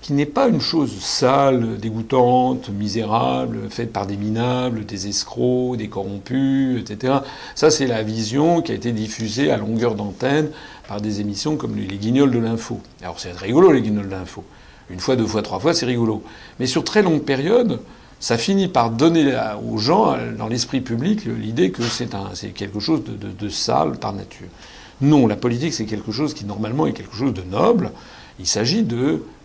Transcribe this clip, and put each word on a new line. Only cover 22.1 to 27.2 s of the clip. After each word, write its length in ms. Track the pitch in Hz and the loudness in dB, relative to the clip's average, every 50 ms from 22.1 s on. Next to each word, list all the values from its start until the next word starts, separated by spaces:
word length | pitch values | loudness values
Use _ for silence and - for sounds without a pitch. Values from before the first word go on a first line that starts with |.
| - | -6
un, 140 | 101 98 98 98 | -8 -8 -8 -10
c'est 140 | - - 101 | -10 -10 -12
quelque 320 | 95 - 104 98 - 104 | -8 -8 -10 -6 -6 -6
chose 240 | 101 - 160 147 - | -2 0 0 0 -2
de, 80 | 113 110 | -6 -10
de, 180 | 101 104 101 | -10 -10 -12
de 180 | 98 92 104 104 | -10 -8 -8 -8
sale 500 | - - - - 120 131 - - 139 - | -6 -6 -2 0 2 2 2 0 -2 -4
par 140 | - 107 101 | -6 -6 -6
nature. 360 | 98 98 95 - - 95 95 - - - - - - - - - - | -8 -10 -12 -16 -18 -18 -20 -20 -20 -20 -20 -20 -20 -20 -20 -8 0
Non, 280 | 135 139 151 147 127 110 | 4 6 6 8 6 6
la 80 | 104 | 4
politique, 380 | 95 - 123 117 120 143 170 - | 2 0 -2 0 0 -2 -4 -4
c'est 120 | - 113 | -4 -6
quelque 240 | 104 110 104 104 - | -6 -6 -8 -6 -6
chose 240 | 107 117 151 147 - | -4 -4 -2 -4 -4
qui, 100 | - 104 | -6 -10
normalement, 440 | 101 101 101 107 107 117 131 - - | -10 -6 -6 -4 -4 0 0 0 0
est 40 | - | -2
quelque 220 | - 101 - - | -4 -10 -14 -8
chose 180 | 101 | -2